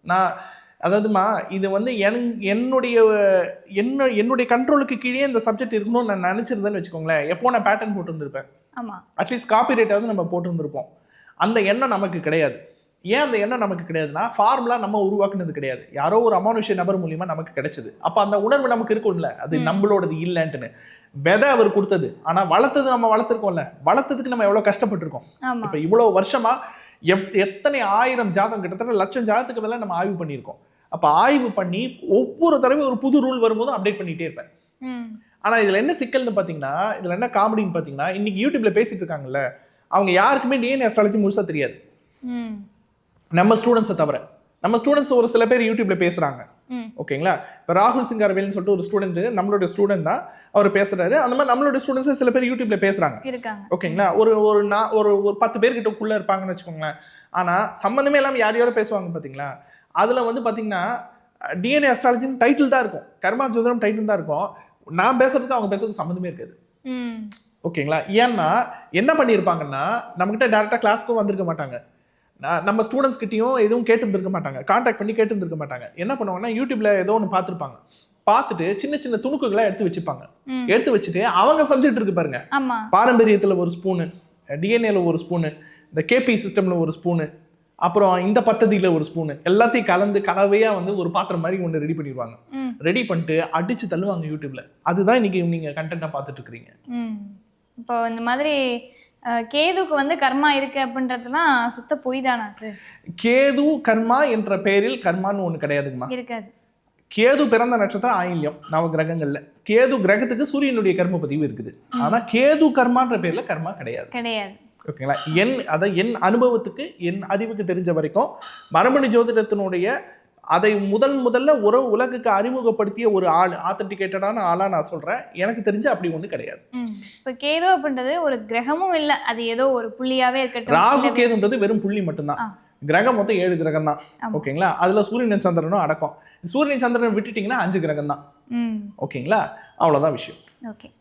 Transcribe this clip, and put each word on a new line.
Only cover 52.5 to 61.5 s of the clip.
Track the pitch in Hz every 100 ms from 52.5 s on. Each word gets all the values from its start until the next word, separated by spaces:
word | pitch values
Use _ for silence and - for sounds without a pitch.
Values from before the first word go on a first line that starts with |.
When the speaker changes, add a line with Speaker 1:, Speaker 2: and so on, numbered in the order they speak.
Speaker 1:
YouTube-ல | 247 233 202
பேசுறாங்க. | 196 196 156 113 262
Speaker 2:
இருக்காங்க. | 247 233 208 - 175
Speaker 1:
ஓகேங்களா? | 180 170 196
ஒரு, | 208 220 214
ஒரு | 214 208 208
நா-, | 208 220
ஒரு, | 220 214 202
ஒரு | 202 202
பத்து | 226 226
பேர்கிட்ட | 233 233 214 214
உள்ள | 214 214
இருப்பாங்கன்னு | 190 190 190
வச்சுக்கோங்களேன். | 180 175 160 156 147 - - _
ஆனா, | 180 180 180 214
சம்பந்தமே | - 202 262 277 285
இல்லாம | 269 262
யார் | 214 226
யாரோ | 240
பேசுவாங்க | 226 214 208 180
பாத்தீங்களா? | 170 143 131 143 127 _ _ _
அதுல | 160 214 254
வந்து | 226 247
பாத்தீங்கன்னா, | 233 220 214 190 190 240 - _ _ _ -